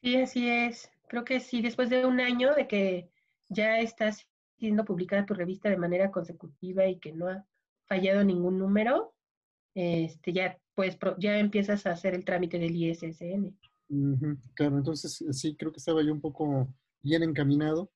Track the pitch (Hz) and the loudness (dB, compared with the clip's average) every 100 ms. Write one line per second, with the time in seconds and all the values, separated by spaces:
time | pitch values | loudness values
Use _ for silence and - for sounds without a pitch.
0 | 247 254 254 247 240 240 240 233 - _ | 2 0 0 0 0 0 0 -4 -18 _
1 | _ 240 233 262 247 240 233 226 247 254 | _ -8 -4 -4 -2 -2 -2 0 2 2
2 | 254 247 247 247 254 294 - 202 196 180 | 4 2 2 2 4 2 2 2 2 0
3 | 175 _ _ _ _ 196 214 226 226 - | -6 _ _ _ _ -2 2 2 0 -2
4 | 220 208 - _ _ _ 220 208 214 175 | -2 -2 -14 _ _ _ 0 0 0 -2
5 | 180 202 202 196 175 190 214 185 175 180 | 0 0 0 -2 -4 -2 0 0 0 2
6 | 196 190 165 175 165 - 185 185 190 180 | 0 0 -6 -12 -18 -14 -6 0 0 0
7 | 156 160 180 190 - _ _ _ _ 190 | -10 -6 -6 -6 -12 _ _ _ _ 0
8 | 190 196 202 180 180 185 190 202 220 311 | 2 4 4 4 2 2 2 2 4 0
9 | 453 _ _ _ _ _ _ 190 175 170 | -2 _ _ _ _ _ _ -4 0 0
10 | 160 - - 175 185 - _ - 185 180 | -2 -4 -4 -2 -2 -6 _ -2 -2 0
11 | 190 180 202 208 208 208 202 208 196 170 | -4 -2 0 2 2 2 0 0 0 -2
12 | 196 180 185 185 180 175 165 170 165 165 | -2 -2 -2 -2 0 -2 -2 0 0 -2
13 | 165 165 175 196 190 - _ _ _ 143 | -8 -10 -6 -4 -4 -8 _ _ _ 0
14 | 139 135 151 143 - - 147 143 139 156 | 2 0 -2 -4 -10 -2 0 2 -2 -4
15 | 160 - 160 135 160 151 156 151 - 160 | -8 -8 -8 -4 -6 -4 -8 -6 -2 2
16 | 151 151 151 139 151 139 131 - _ _ | 2 0 -6 -4 -2 0 -2 -6 _ _
17 | 139 160 165 151 139 143 151 156 196 | 0 2 2 0 2 4 2 0 -2